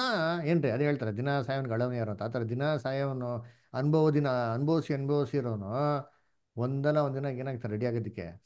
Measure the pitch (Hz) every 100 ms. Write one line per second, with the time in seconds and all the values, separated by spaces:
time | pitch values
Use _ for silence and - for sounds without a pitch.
0 | 254 208 160 175 151 170 135 113 147 139
1 | 110 104 139 139 117 135 127 113 123 123
2 | 107 101 110 123 110 120 147 151 131 135
3 | 139 131 123 120 120 - _ 127 147 156
4 | 156 147 143 127 117 117 143 160 - 139
5 | 139 147 135 143 120 110 98 123 147 143
6 | 135 _ _ _ _ - 127 139 147 151
7 | 143 135 139 123 135 123 117 107 120 117
8 | 104 104 85 87